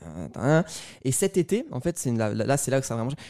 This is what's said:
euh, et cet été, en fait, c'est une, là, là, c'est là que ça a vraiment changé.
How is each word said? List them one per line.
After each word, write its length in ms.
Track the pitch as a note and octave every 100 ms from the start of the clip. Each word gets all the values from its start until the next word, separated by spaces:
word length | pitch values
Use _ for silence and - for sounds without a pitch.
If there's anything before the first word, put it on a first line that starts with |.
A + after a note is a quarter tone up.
| E2 D#2+ D#2+ -
euh, 240 | B2 D#3+ - - - -
et 80 | C3
cet 240 | - G3 F#3+
été, 300 | - G#3+ D#4
en 80 | B2+
fait, 180 | E3+ E3
c'est 100 | C3
une, 80 | A2+
là, 160 | G#2+
là, 240 | A2 A2 C#3
c'est 140 | -
là 100 | C3+
que 60 | B2+
ça 80 |
a 20 | A#2
vraiment 140 | A#2+
changé. 120 | D3+